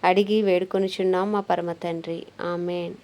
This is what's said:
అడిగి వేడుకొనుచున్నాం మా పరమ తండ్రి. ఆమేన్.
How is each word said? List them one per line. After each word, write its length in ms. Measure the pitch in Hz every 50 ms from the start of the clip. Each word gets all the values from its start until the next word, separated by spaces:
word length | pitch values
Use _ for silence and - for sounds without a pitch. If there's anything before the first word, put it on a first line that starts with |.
| -
అడిగి 380 | 180 185 196 208 196 214 220 214
వేడుకొనుచున్నాం 880 | 196 180 180 185 185 - 190 196 190 185 - 190 185 185 180 190 208 208
మా 80 | 202
పరమ 320 | 196 - 185 175 175 175 170
తండ్రి. 540 | 170 - 175 165 165 165 165 165 170 - - - -
ఆమేన్. 540 | 175 175 175 175 175 175 175 175 175 170 185 -